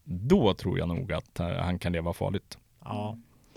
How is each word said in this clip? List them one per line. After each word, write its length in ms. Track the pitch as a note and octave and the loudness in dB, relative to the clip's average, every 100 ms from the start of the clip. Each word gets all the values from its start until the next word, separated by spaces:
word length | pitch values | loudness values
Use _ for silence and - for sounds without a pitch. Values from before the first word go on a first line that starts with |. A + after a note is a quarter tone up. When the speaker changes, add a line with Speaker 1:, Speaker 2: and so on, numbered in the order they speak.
Speaker 1:
då 500 | - F2+ A#2+ G3 A2 | -8 -4 4 6 6
tror 240 | F#2 F#2+ F#2 | 4 0 0
jag 100 | E2 | 0
nog 240 | F2 F#2 | -2 -2
att, 280 | D#2+ - - | -4 -6 -4
eh, 60 | F2 | -2
han 300 | F2+ F2+ F2 | 0 -2 0
kan 140 | F2 | 0
leva 200 | E2+ E2+ | 0 -2
farligt. 460 | - F#2+ F#2+ - - _ _ | -2 -2 -2 -6 -20 _ _
Speaker 2:
Ja. 340 | - G#2 G#2 A2+ - - - | -10 -6 -6 -8 -16 -20 -20